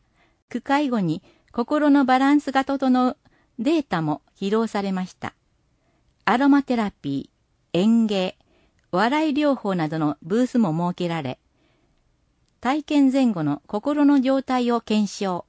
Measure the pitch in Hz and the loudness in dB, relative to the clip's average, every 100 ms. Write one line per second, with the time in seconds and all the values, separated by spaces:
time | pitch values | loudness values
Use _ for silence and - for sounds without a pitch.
0 | _ _ _ _ - 247 - 277 294 233 | _ _ _ _ -12 -10 -4 -2 0 -2
1 | 175 165 - _ _ - 240 302 294 277 | -2 -4 -8 _ _ -8 -4 0 4 4
2 | 262 254 269 294 - 269 269 277 262 254 | 4 2 4 2 2 -4 -2 -2 0 2
3 | 254 - _ _ _ - 233 330 - 170 | 0 -2 _ _ _ -6 -2 -2 -2 -4
4 | 156 151 _ - 196 220 226 208 196 185 | -2 -4 _ -8 -2 -2 -2 -4 -4 -4
5 | 185 - - - _ _ _ _ _ _ | -6 -10 -14 -14 _ _ _ _ _ _
6 | _ _ - 233 277 277 - 240 208 - | _ _ -2 2 4 2 2 -2 -4 -6
7 | 143 139 - _ _ _ _ 170 214 233 | -8 -8 -8 _ _ _ _ 0 2 4
8 | 220 196 185 - _ _ _ _ _ 180 | 2 0 -4 -6 _ _ _ _ _ -2
9 | 226 294 311 277 294 262 208 185 156 160 | 0 0 0 0 0 0 -2 -2 -2 -2
10 | 151 - 160 220 254 247 196 160 175 180 | -2 -4 -4 -2 0 0 0 0 -4 -4
11 | 175 165 131 131 _ _ _ _ _ _ | -4 -4 -6 -10 _ _ _ _ _ _
12 | _ _ _ _ _ _ 240 302 - 294 | _ _ _ _ _ _ -4 -4 0 2
13 | 269 269 254 180 151 147 - 208 285 294 | 2 4 0 0 -2 -4 -6 -6 -2 2
14 | 285 285 254 269 262 254 240 233 - 214 | 4 4 2 0 0 -2 0 -2 0 0
15 | 202 - 196 175 | 0 -4 -6 -6